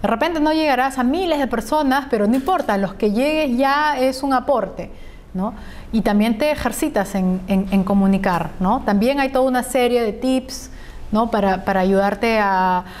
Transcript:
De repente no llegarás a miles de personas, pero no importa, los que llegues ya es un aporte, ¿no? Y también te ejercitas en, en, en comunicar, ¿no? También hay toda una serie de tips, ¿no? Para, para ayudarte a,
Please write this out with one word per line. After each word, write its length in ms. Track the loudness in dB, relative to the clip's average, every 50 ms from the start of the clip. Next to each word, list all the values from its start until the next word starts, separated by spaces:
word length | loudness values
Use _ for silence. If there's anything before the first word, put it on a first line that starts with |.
| 0
De 60 | 0
repente 320 | 0 0 0 -2 0 0
no 100 | 0 2
llegarás 480 | 2 2 2 2 2 2 0 -2 0 0
a 40 | 0
miles 340 | 0 0 0 0 0 0 0
de 80 | 0 -2
personas, 600 | -2 -4 -4 -2 0 0 2 2 0 0 0 -2
pero 180 | 0 0 2 2
no 80 | 2
importa, 420 | 2 2 0 0 0 0 0 0 0
los 160 | 0 -2 -2
que 200 | -2 0 0 2
llegues 440 | 2 0 2 2 0 0 0 2 2
ya 400 | 2 2 2 2 2 0 0 0
es 240 | 0 0 0 -2
un 120 | -2 0 0
aporte, 560 | 0 2 2 0 0 0 -4 -6 -10 -12 -12 -12 -16 -16 -18 -18 -20 -20 -10 -6
¿no? 200 | -4 -4 -4 -6 -10 -14 -14 -14 -14 -12 -2 -2
Y 80 | 0
también 360 | 0 2 2 2 2 2 2 0
te 140 | 0 0
ejercitas 640 | 0 0 -2 -4 -2 -2 -4 -2 0 -2 -2 0 -2
en, 240 | -2 0 0 -2 -2 -2 0
en, 200 | 0 0 0 2
en 140 | 2 0 2
comunicar, 640 | 4 2 4 4 4 2 2 2 0 0 0 -2 -4 -4 -2
¿no? 220 | 0 0 0 0 0
También 360 | 0 2 2 2 2 2 2
hay 80 | 0 0
toda 180 | 2 2 2 2
una 160 | 2 0 -2
serie 400 | 0 0 2 2 2 2 2 0
de 80 | 0
tips, 580 | -4 -2 -2 0 0 0 -2 -4 -12 -12 -12 -12 -14 -16 -16 -16 -14 -14 -8 -2 0
¿no? 180 | 0 0 2
Para, 320 | 0 0 2 2 0 0 0
para 160 | 0 0 2
ayudarte 580 | 2 4 4 4 2 2 0 0 0 0 2 2
a, 460 | 2 2 2 2 2 2 2 0 -2 -4 -14 -14